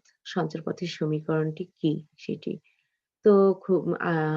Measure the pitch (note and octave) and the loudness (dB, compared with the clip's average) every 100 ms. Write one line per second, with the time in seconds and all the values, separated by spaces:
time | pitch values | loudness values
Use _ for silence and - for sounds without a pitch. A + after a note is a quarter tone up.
0 | _ _ - F#3 D#3+ D#3+ D#3+ - F3 - | _ _ -8 -4 -4 -6 -8 -6 -8 -4
1 | D#3 D3+ D#3 D#3 D#3 D#3 F3+ _ D#3+ D#3 | -4 -2 -2 -2 -2 -6 -12 _ -2 -2
2 | - _ - - - - - _ _ _ | -6 _ -10 -8 -8 -10 -14 _ _ _
3 | _ _ G#3+ G3+ G3 F#3+ - F3+ E3+ E3+ | _ _ 6 6 6 2 0 0 0 -2
4 | F3 E3 D#3 | -2 0 0